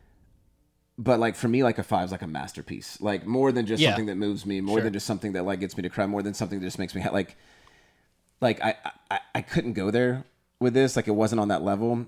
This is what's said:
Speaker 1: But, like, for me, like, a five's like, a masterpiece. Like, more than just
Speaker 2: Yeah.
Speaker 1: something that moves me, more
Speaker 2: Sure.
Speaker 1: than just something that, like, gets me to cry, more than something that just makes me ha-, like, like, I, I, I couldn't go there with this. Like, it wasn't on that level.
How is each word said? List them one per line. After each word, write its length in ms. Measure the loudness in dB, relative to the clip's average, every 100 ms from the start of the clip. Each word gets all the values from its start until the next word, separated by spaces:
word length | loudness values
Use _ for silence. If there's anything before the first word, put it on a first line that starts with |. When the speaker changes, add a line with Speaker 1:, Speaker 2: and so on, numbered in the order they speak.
| _ _ _ _ _ _ _ _ _ -6
Speaker 1:
But, 200 | 2 4
like, 160 | 4 0
for 100 | 0
me, 160 | 4
like, 160 | 2 2
a 60 |
five's 260 | 0 0 0
like, 120 | -6
a 40 | -6
masterpiece. 760 | -8 -10 -12 -12 -12 -12 -8
Like, 240 | -4 -4
more 280 | -2 2 2
than 140 | 2 0
just 140 | 4
Speaker 2:
Yeah. 100 | 4
Speaker 1:
something 160 | 2 -2
that 100 | -2
moves 280 | -2 -2
me, 160 | -4 -4
more 180 | 0 2
Speaker 2:
Sure. 60 |
Speaker 1:
than 80 | 2
just 140 | -2 -4
something 260 | -4 -2
that, 100 | -2
like, 160 | -2 -2
gets 160 | -4 -4
me 60 |
to 40 | -6
cry, 180 | -2 -2
more 160 | 0
than 120 | -2
something 240 | -4 -4 -4
that 60 | -6
just 120 | -6
makes 160 | -6
me 80 | -4
ha-, 100 | -2
like, 240 | -2 -2 -8 _ _ _ _ _ _ _ _ _ -2
like, 200 | 0 0
I, 120 | -2 -2 -8 -12 -8
I, 100 | -8 -6 -10
I 60 |
couldn't 320 | -2 -2 -2
go 180 | -2 2
there 320 | 4 2 0 -6 _ _ 0
with 140 | 2
this. 220 | 4 4 2
Like, 100 | 2
it 60 |
wasn't 280 | 2 4 4
on 80 | 2
that 140 | 2
level. 440 | 0 0 0 0